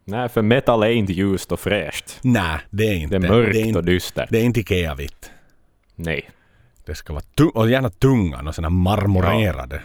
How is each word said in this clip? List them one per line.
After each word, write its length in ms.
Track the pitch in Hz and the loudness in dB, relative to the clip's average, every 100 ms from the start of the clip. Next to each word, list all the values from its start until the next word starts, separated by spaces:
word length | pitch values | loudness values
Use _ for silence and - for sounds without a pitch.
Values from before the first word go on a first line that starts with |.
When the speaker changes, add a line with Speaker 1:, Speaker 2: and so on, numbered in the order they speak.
| - | -10
Speaker 1:
Nej, 240 | 110 123 | -6 -2
för 120 | 117 | 0
metal 420 | 107 131 123 117 | 2 2 2 2
är 40 | 107 | 2
inte 240 | 117 95 | 2 0
ljust 380 | 87 98 92 - | 0 0 0 -4
och 80 | 85 | -4
fräscht. 600 | 92 101 73 - - - | -2 -2 -4 -10 -12 -4
Speaker 2:
Nej, 380 | 127 117 85 76 - | 0 2 0 -4 -6
det 140 | 98 | -2
är 100 | 110 | 0
inte. 240 | 92 76 95 | 0 -2 0
Speaker 1:
Det 80 | 90 | 2
är 40 | |
mörkt 220 | 113 110 | 2 2
Speaker 2:
Det 80 | 110 | 2
är 40 | 110 | 0
inte, 140 | 98 | 0
Speaker 1:
och 60 | 85 | 2
dystert. 420 | 90 - 73 62 | 0 -2 -6 -2
Speaker 2:
det 80 | 113 | 0
är 40 | |
inte 160 | 120 113 | 2 0
Ikea-vitt. 720 | - 92 80 69 69 - - - _ _ _ _ _ - | 0 -2 -2 -6 -10 -14 -20 -20 _ _ _ _ _ -10
Speaker 1:
Nej. 340 | 82 73 - _ _ _ _ _ - | -6 -6 -8 _ _ _ _ _ -14
Speaker 2:
Det 100 | 78 | -12
ska 180 | - | -10
vara 100 | 73 - - | -12 -4 2
tu-, 160 | 160 | 2
och 160 | 113 113 | 4 2
gärna 200 | 131 123 | 2 0
tunga, 500 | - 135 127 87 60 | 0 2 4 0 -4
och 160 | 76 82 | -8 -4
såna 140 | 80 | 0
marmorerade, 1040 | 90 92 104 101 92 85 78 101 65 64 | 2 2 2 2 2 2 2 0 -2 -8
Speaker 1:
Ja. 60 | 69 | -12